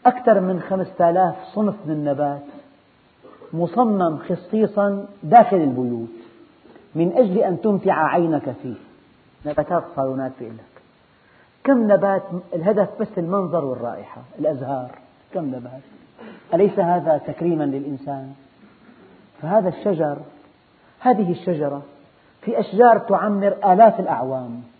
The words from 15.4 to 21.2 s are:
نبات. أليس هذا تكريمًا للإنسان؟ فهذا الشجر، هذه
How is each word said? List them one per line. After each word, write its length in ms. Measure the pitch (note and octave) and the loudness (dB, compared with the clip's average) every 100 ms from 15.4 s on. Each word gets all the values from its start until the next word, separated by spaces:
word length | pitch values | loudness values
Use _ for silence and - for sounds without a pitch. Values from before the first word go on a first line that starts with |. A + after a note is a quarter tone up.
نبات. 380 | D3+ B2+ A#2+ C3 - - - - - - - | -6 -8 -12 -18 -20 -20 -20 -20 -20 -20 -2
أليس 240 | E3+ G3+ G3+ | 2 4 4
هذا 400 | F3 F3+ C#3+ D3+ | 2 2 2 0
تكريمًا 460 | - - E3+ E3 | 0 -4 -2 0
للإنسان؟ 680 | C#3+ C3+ C#3+ C3+ C#3 C3+ C3+ C#3 - _ - _ - - - - _ - | -2 -4 -6 -10 -8 -10 -12 -18 -20 _ -20 _ -20 -20 -20 -20 _ -12
فهذا 260 | D#3 G#3 F#3 | 0 2 2
الشجر، 480 | - G#3 E3 D#3 C#3+ - - - _ _ _ _ _ | -4 -2 0 -2 -4 -12 -20 -20 _ _ _ _ _
هذه 300 | B3 B3 | 2 2